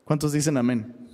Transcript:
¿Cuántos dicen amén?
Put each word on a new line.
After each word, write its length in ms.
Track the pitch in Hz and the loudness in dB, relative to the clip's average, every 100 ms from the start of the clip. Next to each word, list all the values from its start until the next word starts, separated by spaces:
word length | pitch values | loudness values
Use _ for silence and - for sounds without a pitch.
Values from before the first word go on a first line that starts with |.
¿Cuántos 280 | - 151 151 | -2 0 0
dicen 240 | 147 151 139 | 0 2 2
amén? 480 | 120 120 113 - - | 2 0 -4 -14 -20